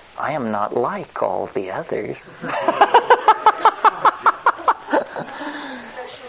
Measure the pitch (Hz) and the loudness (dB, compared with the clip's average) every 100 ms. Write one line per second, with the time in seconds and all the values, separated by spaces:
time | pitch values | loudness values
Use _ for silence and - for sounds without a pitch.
0 | - - 120 151 113 104 104 123 131 208 | -18 -8 -4 -4 -2 -2 -2 -2 -2 -4
1 | - - 98 95 98 - 95 113 - 113 | -10 -4 -2 -2 -4 -6 -6 -8 -6 -6
2 | 107 135 - - - 622 539 - 415 466 | -6 -8 -12 -12 -8 -4 -2 2 4 6
3 | - - - 381 - - 466 - 415 - | 6 6 6 4 4 4 2 4 2 4
4 | - - - - - - 381 - - 539 | 2 2 0 0 0 0 -2 -2 0 -2
5 | - - - - 294 294 277 254 233 254 | -2 -8 -12 -10 -10 -8 -10 -12 -14 -14
6 | 247 - | -14 -14